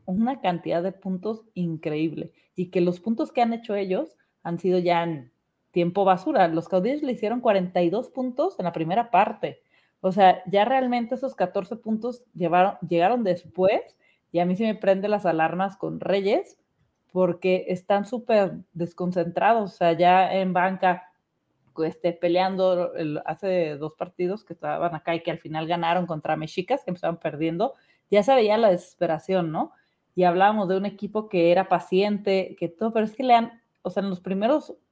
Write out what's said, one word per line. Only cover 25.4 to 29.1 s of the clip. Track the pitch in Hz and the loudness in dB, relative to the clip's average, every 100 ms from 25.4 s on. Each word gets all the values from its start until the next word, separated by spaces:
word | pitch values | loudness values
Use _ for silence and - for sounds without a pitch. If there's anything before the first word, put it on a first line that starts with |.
| 160 156 160 | -8 -8 -4
ganaron | 175 170 180 175 | -2 0 -2 -2
contra | 156 - 156 | -6 -4 -4
Mexicas, | 156 - 175 277 | -4 -6 -4 -4
que | - | -4
empezaron | 180 165 170 | -6 -4 -4
perdiendo, | 160 147 165 170 233 - _ _ - | -6 -4 -4 -2 -4 -4 _ _ 0
ya | 202 | 2
se | 208 | 4
veía | 262 214 214 | 4 4 4
la | 226 | 4
desesperación, | 175 - - 165 | 2 -2 -6 -4